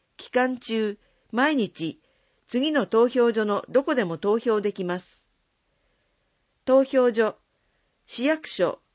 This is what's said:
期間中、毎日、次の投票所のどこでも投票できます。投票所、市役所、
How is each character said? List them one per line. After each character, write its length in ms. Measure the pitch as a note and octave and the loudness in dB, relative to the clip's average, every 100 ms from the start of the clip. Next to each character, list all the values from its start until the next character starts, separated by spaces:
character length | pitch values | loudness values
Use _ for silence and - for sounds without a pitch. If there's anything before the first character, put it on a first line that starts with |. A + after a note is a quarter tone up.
| _ - | _ -20
期 140 | - | -4
間 280 | B3 B3+ B3 | 0 0 -4
中、 400 | - A3+ G#3+ G#3 _ _ _ | -6 -4 -4 -6 _ _ _
毎 240 | A3 D4 C#4+ | -2 0 0
日、 440 | G3 - D#3+ - _ _ _ _ - | -2 -4 -8 -10 _ _ _ _ -6
次 240 | B3 D4+ | -4 0
の 140 | D4+ F#3+ | 0 2
投 240 | A3 A#3+ | 2 2
票 240 | B3 A#3+ | 2 2
所 100 | A3 | 2
の 220 | G#3 G3+ - | 0 -2 0
ど 140 | C4 | 0
こ 120 | C#4 B3+ | 0 0
で 100 | F3+ | -2
も 120 | D#3+ | -2
投 220 | G3+ A3+ | 0 0
票 220 | A#3+ G#3+ | 0 0
で 100 | G3+ | -2
き 140 | G3+ F3+ | -4 -6
ま 140 | F3+ | -6
す。 280 | - - _ _ _ _ _ _ _ _ _ _ _ _ _ _ | -10 -20 _ _ _ _ _ _ _ _ _ _ _ _ _ _
投 220 | - C4 C4+ | 2 2 4
票 280 | C4+ B3 | 2 2
所、 220 | A3 G#3+ - _ _ _ _ _ _ - | 2 -2 -4 _ _ _ _ _ _ -16
市 180 | - C4+ | -4 -2
役 220 | D#4 - | -2 -4
所、 320 | - E3 - _ | -2 -2 -4 _